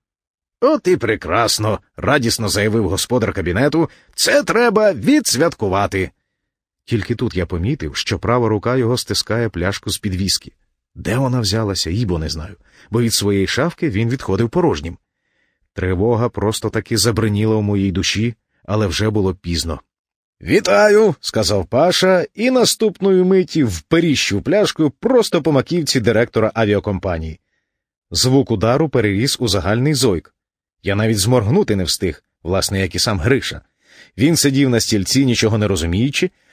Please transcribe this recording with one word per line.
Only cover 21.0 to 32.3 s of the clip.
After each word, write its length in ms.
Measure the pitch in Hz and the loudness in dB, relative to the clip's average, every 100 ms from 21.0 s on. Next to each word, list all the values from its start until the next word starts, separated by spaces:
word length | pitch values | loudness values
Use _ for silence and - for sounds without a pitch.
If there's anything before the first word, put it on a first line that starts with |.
| 220 147 | 4 2
сказав 460 | - 113 98 101 87 | -4 -2 0 0 0
Паша 600 | 120 175 170 185 185 - | 2 2 2 2 2 0
і 160 | - 240 | -2 0
наступної 760 | 254 208 - 220 - 196 185 | 2 2 2 -2 0 2 4
миті 400 | 180 190 170 165 | 4 2 2 0
вперіщив 800 | 123 85 - 165 165 131 - 101 | 0 -2 0 2 2 0 0 -2
пляшкою 480 | 101 196 185 - 151 | 0 2 0 0 -2
просто 520 | - - 254 - 175 | -2 0 2 2 0
по 100 | 156 | 2
маківці 480 | 143 - 170 143 135 | 0 0 -2 0 0
директора 520 | 107 110 120 113 110 | 2 2 2 0 0
авіакомпанії. 880 | 113 107 101 107 95 95 82 80 80 _ _ _ _ _ _ _ | 0 2 2 0 -4 -4 -4 -6 -12 _ _ _ _ _ _ _
Звук 400 | 92 127 135 123 | -2 2 4 2
удару 380 | 110 110 135 160 | 0 2 0 0
переріс 480 | 131 104 98 135 - | 0 0 0 -2 -2
у 80 | 120 | -2
загальний 460 | 98 85 117 139 | -2 0 0 0
зойк. 400 | 143 123 85 - _ _ _ _ _ | 2 2 0 -4 _ _ _ _ _
Я 120 | - | -4
навіть 240 | 98 110 107 | 0 0 0
зморгнути 580 | 104 127 104 180 185 101 | 2 2 2 2 2 0
не 80 | |
встиг, 400 | 87 - 92 - _ | -2 -2 -4 -6 _